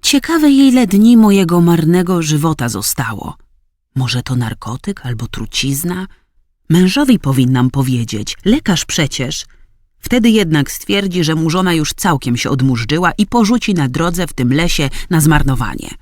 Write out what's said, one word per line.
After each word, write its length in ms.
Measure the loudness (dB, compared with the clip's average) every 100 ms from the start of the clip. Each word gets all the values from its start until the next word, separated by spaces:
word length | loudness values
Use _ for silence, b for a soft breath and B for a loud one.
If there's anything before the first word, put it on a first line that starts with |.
Ciekawe, 480 | 0 -2 0 2 4
ile 360 | 6 6 4 2
dni 300 | 4 6 6
mojego 440 | 6 4 2 4
marnego 640 | 4 4 4 2 2 -2
żywota 460 | 0 0 0 -2 -4
zostało. 680 | -6 -6 -6 -6 -8 -12 -14 _ _ _ _ _
Może 280 | -6 -4 -4
to 140 | -4 -4
narkotyk 680 | -4 -6 -10 -10 -8 -10 -8
albo 220 | -8 -8
trucizna? 760 | -10 -10 -6 -4 -4 -4 -6 -10 -14 _ _ _ _ _
Mężowi 500 | 2 4 2 2 2
powinnam 520 | 2 0 2 2 0
powiedzieć. 680 | 0 -2 -2 -4 -8 -10 -6
Lekarz 400 | 0 0 0 -2
przecież. 600 | -2 -4 -4 -4 -8 -8 -12 _ -20 _ _ _
Wtedy 320 | -2 2 4
jednak 400 | 2 2 0 0
stwierdzi, 540 | -6 -4 -2 -2 -2
że 100 | -2
mu 160 | 0 0
żona 220 | 0 0
już 200 | 0 -2
całkiem 440 | -2 -2 -2 -2 -4
się 140 | -2
odmurzyła 640 | 0 0 0 -2 -2 -2
i 140 | 0 0
porzuci 480 | 2 2 0 0
na 140 | -2 -2
drodze 380 | -2 -2 -2 -6
w 60 |
tym 200 | -2 0
lesie 380 | 2 0 0 -2 B B
na 100 | 2
zmarnowanie. 680 | 4 4 2 0 -4 -8 -12 -16